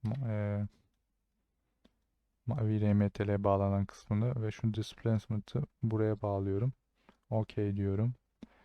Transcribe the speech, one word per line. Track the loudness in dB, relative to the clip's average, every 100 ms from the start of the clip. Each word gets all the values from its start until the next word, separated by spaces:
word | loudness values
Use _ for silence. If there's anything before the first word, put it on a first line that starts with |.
Ma-, | -6 -4 -4
e, | -2 -2 -2 -4 -10 _ _ _ _ _ _ _ _ _ _ _ _ _ _ _ _ -6
ma-, | -2 0
V | 2
R | 4
M | 4 2
T | 0 0
L'ye | 2
bağlanan | 2 2 2 0 -2
kısmını | -6 -4 0 0 -2
ve | -4
şu | -2 -2
displacement'ı | -2 -4 -4 0 0 0 -6 -4 -4 -6 _
buraya | -2 2 0 0
bağlıyorum. | -2 -2 0 0 -2 -4 _ _ -20 _ -4
Okey | -2 -2 -2 -2 0
diyorum. | 0 2 0 -2 _ _ -20 _